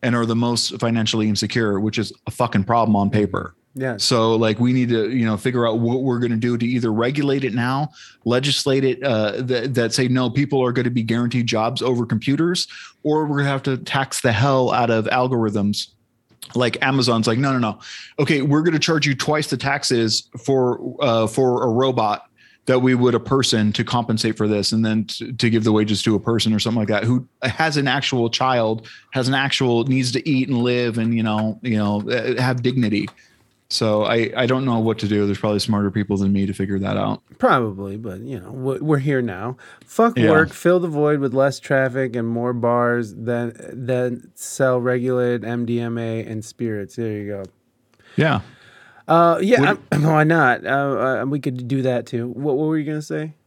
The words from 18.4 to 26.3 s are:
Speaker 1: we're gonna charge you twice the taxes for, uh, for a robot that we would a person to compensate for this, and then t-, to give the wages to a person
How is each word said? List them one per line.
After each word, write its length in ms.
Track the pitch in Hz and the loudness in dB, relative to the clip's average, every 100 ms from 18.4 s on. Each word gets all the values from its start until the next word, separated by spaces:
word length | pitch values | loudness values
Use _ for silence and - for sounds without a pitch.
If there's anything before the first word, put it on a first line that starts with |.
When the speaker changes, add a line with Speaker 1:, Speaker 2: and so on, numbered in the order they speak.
Speaker 1:
we're 180 | 143 147 | 2 2
gonna 160 | 165 160 | 2 2
charge 300 | 151 160 143 | 0 0 0
you 80 | 131 | -2
twice 320 | - 151 - | 0 -2 -2
the 100 | 127 | -4
taxes 720 | 139 143 - 120 113 113 - - - | -2 -2 0 0 0 -2 -6 -8 0
for, 500 | 135 123 123 131 123 | 2 2 -2 -6 -4
uh, 260 | 139 113 110 | 0 2 0
for 380 | - 131 123 | 2 2 2
a 60 | 123 | 2
robot 560 | 113 131 127 107 104 - _ _ _ - | 2 2 2 0 -2 -8 _ _ _ 0
that 120 | 127 | 2
we 140 | 131 | 4
would 220 | 127 123 - | 4 4 2
a 40 | |
person 540 | 120 135 - 113 107 | 2 0 2 2 2
to 100 | 101 | 0
compensate 540 | 117 123 117 110 117 110 | -2 -2 0 0 -2 0
for 100 | 107 | 0
this, 240 | 104 98 | 0 0
and 140 | 113 110 | 0 2
then 200 | 110 104 | 0 -2
t-, 260 | - 117 | -8 -10
to 160 | 123 120 | -2 2
give 140 | 113 | 2
the 80 | 110 | 4
wages 320 | 107 107 101 | 2 2 0
to 100 | - | 2
a 60 | 104 | 0
person 340 | 113 | 2